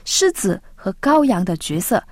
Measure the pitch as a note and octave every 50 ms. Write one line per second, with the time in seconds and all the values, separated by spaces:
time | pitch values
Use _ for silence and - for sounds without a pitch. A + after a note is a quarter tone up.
0 | - - - - F#4+ F#4 F4 - - F#3+ E3+ F#3+ - - - - - F#3+ F#3+ -
1 | - C#4 D4+ D#4 D4 C4+ A3 F3 F3+ F3+ E3+ D#3+ - - D3 E3 - - A#3 F#3+
2 | - -